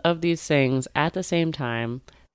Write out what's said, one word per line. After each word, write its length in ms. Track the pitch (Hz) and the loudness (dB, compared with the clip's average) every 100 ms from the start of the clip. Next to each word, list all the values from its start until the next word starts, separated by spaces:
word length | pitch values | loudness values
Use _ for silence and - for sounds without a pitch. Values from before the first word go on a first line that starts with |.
of 160 | 170 165 | 0 0
these 240 | 170 165 - | 0 0 2
things 420 | 147 131 131 131 | 2 4 2 -2
at 180 | - 156 | 0 0
the 100 | 185 | -2
same 300 | 180 170 160 | -2 0 0
time. 480 | 156 123 117 117 123 - - _ | -2 -4 -2 -4 -6 -12 -20 _